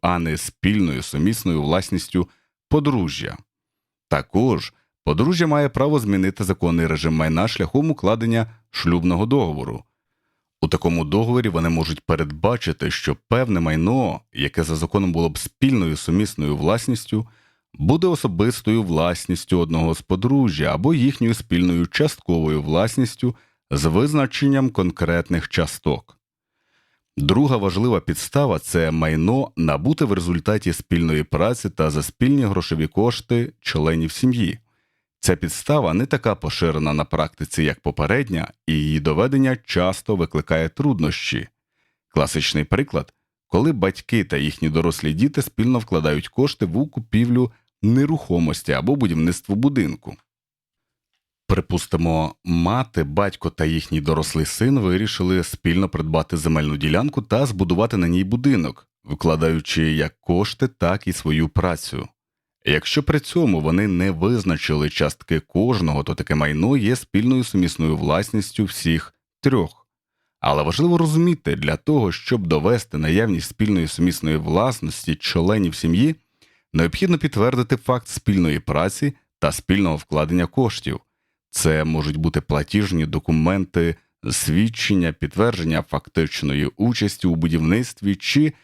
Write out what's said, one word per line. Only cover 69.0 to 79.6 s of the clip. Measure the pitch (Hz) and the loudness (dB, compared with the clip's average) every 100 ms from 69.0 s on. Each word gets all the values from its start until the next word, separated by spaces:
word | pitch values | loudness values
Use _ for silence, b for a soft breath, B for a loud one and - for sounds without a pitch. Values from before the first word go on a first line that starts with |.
| - _ _ _ | -4 _ _ _
трьох. | 143 127 78 _ _ _ _ _ _ - | 0 2 0 _ _ _ _ _ _ -4
Але | - 73 | 0 2
важливо | 76 90 175 170 | 2 2 2 4
розуміти, | 160 156 175 165 - - | 2 2 2 0 -2 -2
для | 73 78 | -2 -2
того, | - 147 101 | 0 2 2
щоб | - - 120 87 | -2 -2 -2 0
довести | 78 90 117 - 76 | 0 2 0 -2 -4
наявність | 78 92 113 85 - | 2 2 2 -2 -4
спільної | - 107 95 80 | -2 2 2 0
сумісної | - 87 82 78 78 | 0 0 2 0 0
власності | 78 85 127 117 78 - - | 0 0 0 -2 -8 -8 -6
членів | 78 - 87 87 107 87 | -4 -2 0 2 2 0
сім'ї, | 76 82 87 147 160 _ b b b b | -2 0 2 2 0 _ b b b b
необхідно | 160 170 - 190 165 | 0 0 0 0 2
підтвердити | 147 101 117 123 120 127 | 0 2 2 2 0 -2
факт | - 123 - | 0 -2 -2
спільної | - - 95 82 73 | -6 0 2 2 0
праці | - 73 95 - 143 - b - | -2 0 0 0 -4 -4 b -4
та | 73 | -2
спільного | - | -2